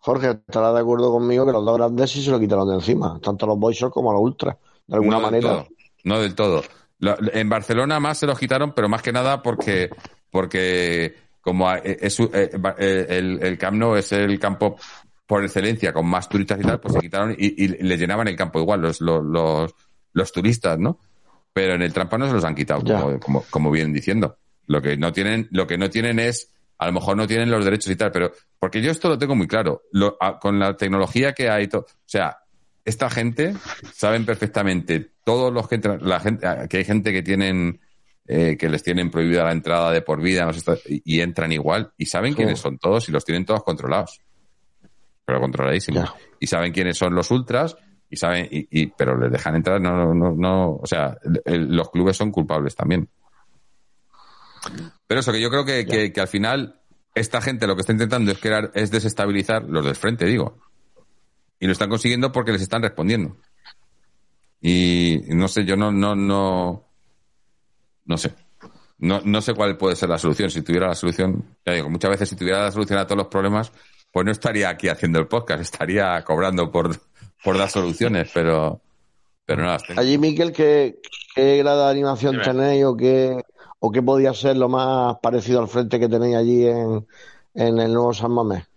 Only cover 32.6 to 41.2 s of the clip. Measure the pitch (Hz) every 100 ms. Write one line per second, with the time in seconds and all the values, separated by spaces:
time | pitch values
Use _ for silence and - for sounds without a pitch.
32.6 | _ _ - 110 131 120 117 120 160 202
33.6 | - - - - 104 113 110 110 104 107
34.6 | 101 90 80 80 - _ - 120 127 120
35.6 | 110 117 104 95 92 90 98 107 90 71
36.6 | 85 92 92 104 104 95 85 95 98 92
37.6 | 87 87 _ _ _ _ - 71 82 73
38.6 | 82 76 - 87 87 82 82 87 82 82
39.6 | 82 85 85 82 80 76 85 92 85 82
40.6 | 85 82 - 73 - 80